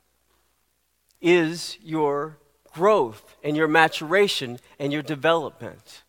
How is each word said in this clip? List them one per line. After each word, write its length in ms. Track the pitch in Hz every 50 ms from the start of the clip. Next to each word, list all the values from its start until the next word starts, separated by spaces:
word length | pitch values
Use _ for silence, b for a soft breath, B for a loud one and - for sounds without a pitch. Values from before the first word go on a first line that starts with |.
| _ _ _ _ _ _ _ _ _ _ _ _ _ _ _ _ _ _ _ _ _ _ _ _
is 580 | 175 170 180 180 160 156 170 165 - - - - -
your 540 | 160 160 160 151 143 143 143 147 156 156 - _ _ _ _ _ _ -
growth 640 | 156 180 214 214 185 135 113 107 - - _ _ _ -
and 140 | 147 151
your 100 | 156 160
maturation 880 | 151 156 165 160 156 - - 160 151 175 202 202 190 - - 139 117 120 - _ _ _ -
and 140 | 143 139 143
your 80 | 151
development. 1000 | 139 135 156 139 135 160 170 165 143 117 - - 120 98 92 - _ - - - _